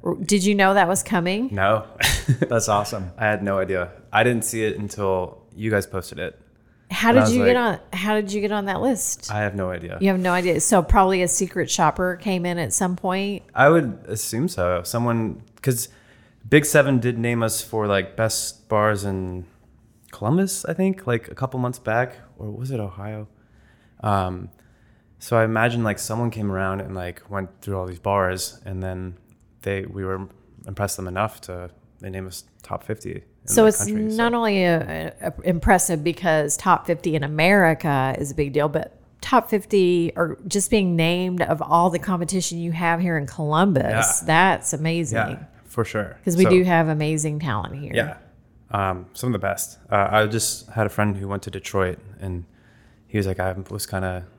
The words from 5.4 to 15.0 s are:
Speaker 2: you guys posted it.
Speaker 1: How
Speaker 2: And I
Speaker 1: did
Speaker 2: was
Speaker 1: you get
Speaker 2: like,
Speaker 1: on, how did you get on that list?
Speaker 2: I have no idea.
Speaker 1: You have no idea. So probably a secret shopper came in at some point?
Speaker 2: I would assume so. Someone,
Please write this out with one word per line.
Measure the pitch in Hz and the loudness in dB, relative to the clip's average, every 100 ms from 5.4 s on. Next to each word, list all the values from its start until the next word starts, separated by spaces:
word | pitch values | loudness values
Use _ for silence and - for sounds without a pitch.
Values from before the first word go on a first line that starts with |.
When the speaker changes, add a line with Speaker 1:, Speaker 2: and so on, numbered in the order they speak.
| _ | _
Speaker 2:
you | - 110 | -8 0
guys | 104 95 | 0 0
posted | 95 - - | -8 -8 -8
it. | 87 - _ _ _ _ _ | -10 -10 _ _ _ _ _
Speaker 1:
How | 185 226 | -2 4
Speaker 2:
And | 240 | 6
I | |
Speaker 1:
did | 220 | 6
Speaker 2:
was | 240 | 4
Speaker 1:
you | |
get | 233 247 | 4 4
Speaker 2:
like, | 233 180 - | 2 -2 -6
Speaker 1:
on, | 185 | -6
how | 202 214 | 0 0
did | 202 | 0
you | 208 | -4
get | 202 | -2
on | 208 | -2
that | 196 185 | -4 -2
list? | 262 220 - - - | 0 0 -4 -6 -6
Speaker 2:
I | 107 | -2
have | 104 | -2
no | 98 92 | -2 -4
idea. | 90 85 92 | -6 -8 -2
Speaker 1:
You | 190 | 0
have | 185 | 0
no | 180 | 0
idea. | 180 180 - | 0 2 0
So | - 202 | 4 4
probably | 170 202 190 190 | 6 6 6 4
a | 175 | 0
secret | - 185 190 143 | 0 -2 -2 -2
shopper | - 160 - 180 180 | 2 2 2 -4 -2
came | 208 185 | -4 -2
in | 175 175 | -2 -2
at | 139 | -2
some | - 185 180 | 0 -2 -2
point? | 190 190 196 202 - | -2 -2 -2 -6 -8
Speaker 2:
I | - 139 | 4 6
would | 165 139 95 - | 6 2 -6 -8
assume | 107 - 110 170 | -8 -4 -2 -2
so. | 127 87 90 | 0 0 0
Someone, | 85 120 | -2 -2